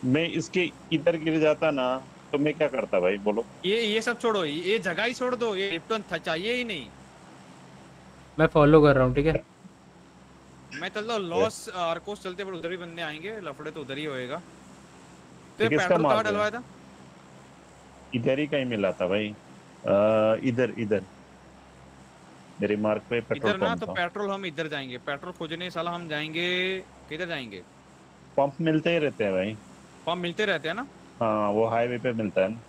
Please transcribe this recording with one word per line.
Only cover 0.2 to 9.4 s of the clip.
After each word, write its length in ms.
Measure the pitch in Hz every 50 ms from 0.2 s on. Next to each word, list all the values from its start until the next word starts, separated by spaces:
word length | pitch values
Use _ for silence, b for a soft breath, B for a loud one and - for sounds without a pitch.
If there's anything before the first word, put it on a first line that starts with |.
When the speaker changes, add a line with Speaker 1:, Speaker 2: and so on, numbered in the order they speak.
| 165 165
Speaker 1:
इसके 420 | 95 170 151 - - 185 180 160 - - - - 165
इधर 240 | 151 147 170 170
गिर 220 | 165 156 160 160 160
जाता 320 | 151 156 151 147 165 160
ना, 360 | 151 135 127 127 127 131 131 - - - - -
तो 60 | -
मैं 160 | 143 143 151 147
क्या 140 | - 156
करता 320 | 139 123 131 - - - 95
भाई, 180 | 87 90 101
बोलो? 280 | 101 98 104 104 110 120 - - - -
Speaker 2:
ये, 160 | 180 202 233
ये 200 | 233 214 208 220
सब 180 | 214 240 233 233
छोड़ो, 260 | - 233 220 202 175
ये, 160 | 147 143 156
ये 180 | 175 180 214 226
जगह 240 | 170 190 170 175 214
ही 100 | 240 254
छोड़ 220 | - 254 247 247
दो, 200 | 233 240 226 202
ये 160 | 185 196 196
Lipton 320 | 170 165 - - 226 220 185 -
था, 60 | 180
चाहिए 360 | 165 156 180 160 165 185 220 240
ही 100 | 247 247
नहीं। 260 | 233 202 156 120 98 - - - - - - - - - - - - - - - - - - - - - - - - - - - - - -
Speaker 3:
मैं 80 | 156
फॉलो 340 | 156 - 160 147 147 156 160
कर 140 | 147 147 139
रहा 100 | 135 127
हूँ, 100 | 127 123
ठीक 100 | 143 143
है? 300 | 160 151 -